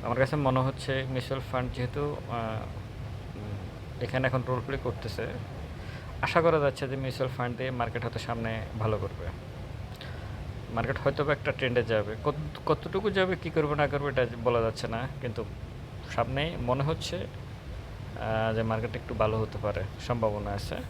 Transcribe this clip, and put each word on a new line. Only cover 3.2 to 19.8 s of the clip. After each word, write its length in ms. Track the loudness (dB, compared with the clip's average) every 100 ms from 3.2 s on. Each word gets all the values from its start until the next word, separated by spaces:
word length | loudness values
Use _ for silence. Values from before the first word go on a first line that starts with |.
| -8 -8 -6 -6 -6 -8 -10 -6
এখানে 260 | -2 2 4
এখন 140 | 4 2
রোল 140 | 0 0
প্লে 120 | -2
করতেছে, 440 | -2 -2 -4 -4 -4 -4 -6 -8 -8 -8 -8 -8 -8 -4
আশা 200 | 2 6
করা 180 | 6 6
যাচ্ছে 280 | 4 2 -2
যে 80 | -2
মিউচুয়াল 360 | -2 0 -2 0
ফান্ড 200 | -2 0
দিয়ে 140 | -2
মার্কেট 320 | 0 0 0
হয়তো 160 | -2 -4
সামনে 420 | -4 -2 0 -2 -4 0
ভালো 180 | 2 2
করবে। 300 | 0 -4 -6 -8 -10 -10 -8 -8 -8 -8 -8 -8 -8 -8 -8 -8 -6
মার্কেট 240 | -2 0 2
হয়তো 200 | 2 2
বা 100 | 2
একটা 180 | 2 2
ট্রেন্ডে 320 | 2 4 4
যাবে, 320 | 4 4 2 0
কত-, 360 | 0 0 -4 -6 2
কতটুকু 460 | 2 2 0 2
যাবে, 240 | 4 4 2
কী 60 | 0
করবে 260 | 2 2 4
না 120 | 4
করবে, 220 | 4 2
এটা 160 | 2 2 2
বলা 180 | 4 6
যাচ্ছে 260 | 4 0 -2
না, 200 | -2 -4 -4
কিন্তু 240 | -4 -4 -6 -6 -10 -10 -10 -10 -6 0
সামনে 420 | 2 2 0 0
মনে 220 | 2 2
হচ্ছে, 320 | 2 0 -2 -4
আহ, 1400 | -4 -8 -10 -10 -10 -10 -8 -10 -8 -4 0 2 2 2
যে 80 |
মার্কেট 320 | 2 2 0 -4
একটু 180 | -4
ভালো 260 | 2 4 4
হতে 180 | 0 0
পারে, 220 | 0 0